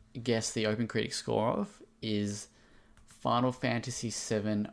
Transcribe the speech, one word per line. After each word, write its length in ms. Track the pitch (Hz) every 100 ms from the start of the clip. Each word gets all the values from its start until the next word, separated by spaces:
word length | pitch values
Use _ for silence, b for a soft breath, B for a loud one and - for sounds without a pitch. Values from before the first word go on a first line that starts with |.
| - 123
guess 300 | 120 113 -
the 120 | 117 107
Open 200 | 107 113
Critic 240 | 110 -
score 360 | - - 107 113
of 320 | - 202 - - _
is 480 | 110 104 104 104 - b b b b b - -
Final 320 | 120 120 127
Fantasy 560 | 123 123 117 120 - 117
seven 640 | - - 110 104 104 104